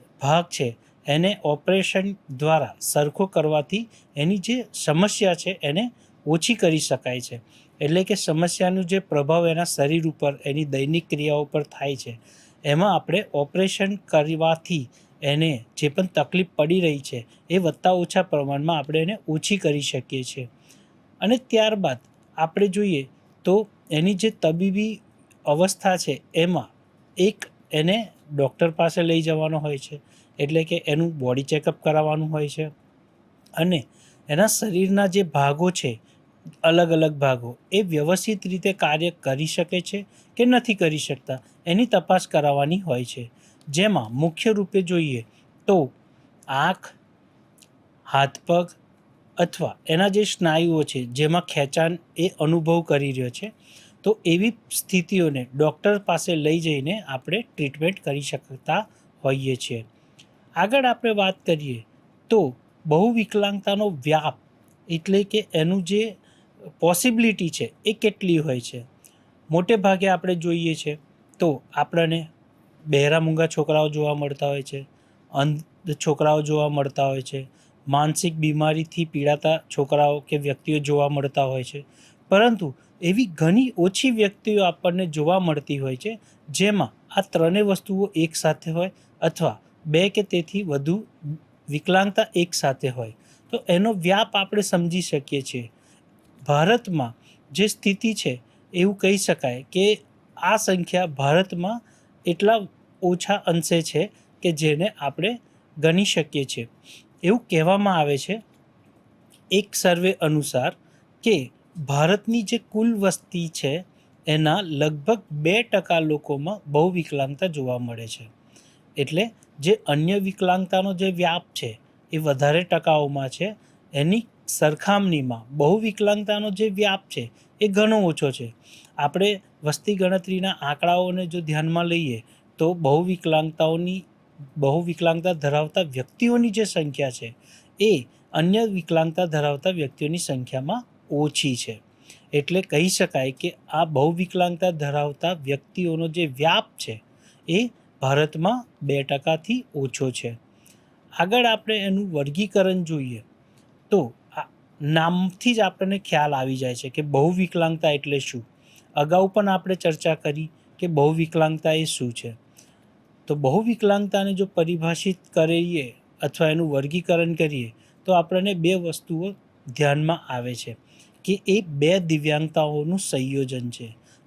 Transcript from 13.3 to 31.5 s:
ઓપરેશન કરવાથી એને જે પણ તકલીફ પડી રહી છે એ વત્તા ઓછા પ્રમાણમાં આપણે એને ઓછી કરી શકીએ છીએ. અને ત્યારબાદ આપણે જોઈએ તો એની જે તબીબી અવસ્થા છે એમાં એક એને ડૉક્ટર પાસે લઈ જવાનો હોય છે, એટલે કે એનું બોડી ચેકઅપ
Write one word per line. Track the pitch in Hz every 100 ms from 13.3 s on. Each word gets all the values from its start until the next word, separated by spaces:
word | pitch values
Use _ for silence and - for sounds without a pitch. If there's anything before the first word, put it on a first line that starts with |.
ઓપરેશન | 147 143 180 190 - 196 202
કરવાથી | - 160 151 160 160 160 - 170 120 - _ _
એને | 143 147 160 131 113 -
જે | 147
પણ | 143 185
તકલીફ | - 143 185 185 -
પડી | 151 185
રહી | 170 143
છે | 131 127 113 _ -
એ | 175
વત્તા | 170 - 185
ઓછા | 185 175 190
પ્રમાણમાં | 185 151 139 139 156 160
આપણે | 139 160
એને | 160 214 -
ઓછી | 156 - 202
કરી | 170 147
શકીએ | 135 139 123 135
છીએ. | 127 - 120 - _ - _ _ _ _
અને | 185 240
ત્યારબાદ | - 220 220 220 170 127 - _ _ -
આપણે | 160 190 202
જોઈએ | 185 208 156 135 - _ _
તો | - 190 214 _ _
એની | 156 175
જે | 196 220
તબીબી | - 160 165 196 190 214 214 - _ _ _ -
અવસ્થા | 147 185 - 202 180
છે | - 135 - -
એમાં | 170 170 113 _ _ _ _ -
એક | 185 214 - _ _
એને | 156 160 214 214 - - 147
ડૉક્ટર | 139 - 170
પાસે | 160 170 170
લઈ | 170 165
જવાનો | 160 156 156 156
હોય | 151 139
છે, | - 147 - _ _ -
એટલે | 147 160
કે | 160 170 -
એનું | 151 170 160
બોડી | 127 127
ચેકઅપ | 139